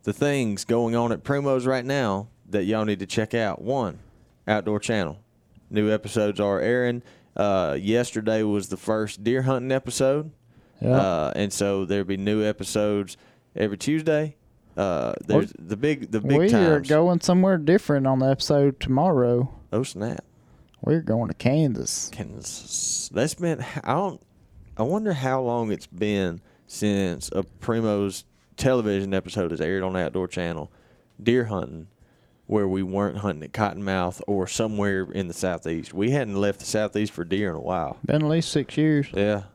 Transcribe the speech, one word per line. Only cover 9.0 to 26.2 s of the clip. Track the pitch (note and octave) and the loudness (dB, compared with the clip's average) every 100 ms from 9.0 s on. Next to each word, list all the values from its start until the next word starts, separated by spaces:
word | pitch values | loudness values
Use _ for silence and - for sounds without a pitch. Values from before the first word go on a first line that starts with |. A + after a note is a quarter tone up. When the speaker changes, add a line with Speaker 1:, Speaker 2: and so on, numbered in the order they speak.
| G#2+ - | -2 -4
Speaker 1:
deer | G#2 C3 | -2 0
hunting | C3 C3 B2+ | 0 0 0
episode. | C3 C3 - C3+ C#3+ D#3 - _ - _ _ | -2 -2 0 2 2 -4 -14 _ -20 _ _
Speaker 2:
Yeah. | A#2 C3 | 2 2
Speaker 1:
Uh, | F#2+ E2+ D2+ - | 4 2 -2 -2
and | G2+ | -2
so | - G2+ G2 F2+ | 0 0 0 0
there'll | G2+ F#2 | -2 0
be | G2 | -2
new | G2 G#2+ | 0 2
episodes | G#2+ G#2 G2 G#2+ G#2 G#2 F#2+ - _ _ _ - | 0 -2 -4 0 2 0 -2 -10 _ _ _ -2
every | G#2+ G2 | -2 -2
Tuesday. | - D#3 D#3 D3+ D#3 - _ _ _ - | -2 0 2 0 0 -8 _ _ _ -2
Uh, | F#2+ E2 A#1 - - | 0 0 -2 -4 2
there's | - - - | 2 2 -6
Speaker 2:
We're | E2 | -8
Speaker 1:
the | G2+ | -2
big, | C#3+ C#3+ A#2+ | 0 -2 -2
the | A2 | -2
big | G2+ C#3+ | 2 4
Speaker 2:
we | F#3 | 6
Speaker 1:
times. | A#3 E3+ | 6 6
Speaker 2:
are | D3+ | 4
going | C3+ D3+ F3 F3 | 4 4 6 2
somewhere | - F3+ F#3+ F#3 | 4 4 6 4
different | D3 F#3+ - C#3+ C3 | 4 4 4 2 4
on | C3 | 4
the | C3 | 4
episode | C3+ - D3 C#3+ C3+ | 2 2 4 4 2
tomorrow. | - C3 F3+ D3 B2 A#2+ C3 - - | 0 2 4 4 4 4 0 -4 -4
Speaker 1:
Oh, | G#2 | -2
snap. | C3 F2+ A2 - - _ _ - - _ | -2 -4 -6 -6 -12 _ _ -20 -20 _
Speaker 2:
We're | - D#3+ | 0 0
going | D#3 A2+ A2+ | 2 -2 0
to | |
Kansas. | - B2+ D3 D3+ A2 B1 - - | -2 2 4 2 0 -4 -6 -8
Speaker 1:
Kansas. | - G#2+ G#2+ - - - - - - - | -10 -12 -10 -12 -14 -10 -6 -4 -4 -4
That's | - D3 - | -2 -2 -2
been, | E3+ D#3+ B2 D3+ | -2 -2 -6 -8
I | - | -2
don't, | C#3 G3 - _ _ _ - - - | -2 -2 -6 _ _ _ -20 -20 -4
I | |
wonder | A#2 G3 G#3+ | 0 0 0
how | D#3 C3 C3 | -2 0 0
long | B2 A#2+ A2+ | 0 0 -2
it's | F#2+ - | -4 -8
been | F2 G#2 G#2 | -4 0 2